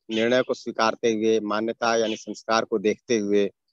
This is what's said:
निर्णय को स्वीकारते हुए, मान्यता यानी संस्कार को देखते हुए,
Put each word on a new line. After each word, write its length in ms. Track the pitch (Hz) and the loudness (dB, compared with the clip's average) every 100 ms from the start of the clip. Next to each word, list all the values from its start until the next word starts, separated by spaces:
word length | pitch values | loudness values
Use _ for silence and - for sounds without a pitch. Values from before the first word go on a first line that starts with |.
| - | -6
निर्णय 320 | 110 117 127 | 0 2 2
को 120 | 123 | 0
स्वीकारते 580 | 123 120 113 113 - 117 | -4 -6 -2 0 0 0
हुए, 260 | 107 110 110 | 2 2 0
मान्यता 560 | 104 104 113 - 117 117 | 0 -2 -4 -2 0 0
यानी 200 | 110 107 | 0 -4
संस्कार 500 | - 101 - 113 107 | -8 -10 0 0 0
को 140 | 110 | 0
देखते 380 | 104 104 - 113 | 0 -2 -2 -2
हुए, 280 | 101 101 98 - _ | 2 2 0 -4 _